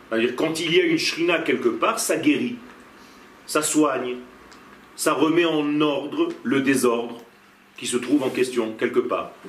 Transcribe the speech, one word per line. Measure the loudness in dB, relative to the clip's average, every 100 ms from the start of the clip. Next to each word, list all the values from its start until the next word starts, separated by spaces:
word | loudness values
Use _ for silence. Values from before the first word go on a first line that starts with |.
| -4
C'est-à-dire, | 0 0 0
quand | -2 -2
il | 2 4
y |
a |
une | 4 2
shrina | 0 0 0 0
quelque | 0 0 0
part, | 0 0 0
ça | -2 0
guérit, | 2 2 0 -6 -14 -20 -20 -20 -20 -20 -20 -20 -4
ça | -2
soigne, | 0 2 2 0 -4 -8 -12 -20 -20 -20 -20 -20 -20 -4
ça | -2
remet | 2 2 4 2
en | 2 0 2
ordre | 2 0 -4 -2 -4 -4
le | -2 0
désordre | 2 2 2 0 -4 -10 -20 -20 -20 -20 _ -12
qui | -4
se | -4
trouve | 2 2
en | 2
question | 0 -2 -2 -4 -2
quelque | -2 0
part. | 0 -2 -6 -12